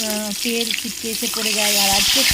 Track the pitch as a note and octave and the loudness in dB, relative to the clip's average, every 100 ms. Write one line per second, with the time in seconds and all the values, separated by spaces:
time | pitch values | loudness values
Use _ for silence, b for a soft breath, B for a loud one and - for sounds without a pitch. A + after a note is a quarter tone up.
0 | A3 G#3+ G#3+ G3+ A#3+ A#3 A3+ - A3+ - | -4 -4 -4 -4 -2 -2 -2 -2 -4 -6
1 | A3+ G#3+ A#3 A3+ G#3+ G#3 G#3 G3+ G3 G3 | -6 -4 -4 -2 -2 0 2 2 4 4
2 | G3 C4+ B3 | 4 4 4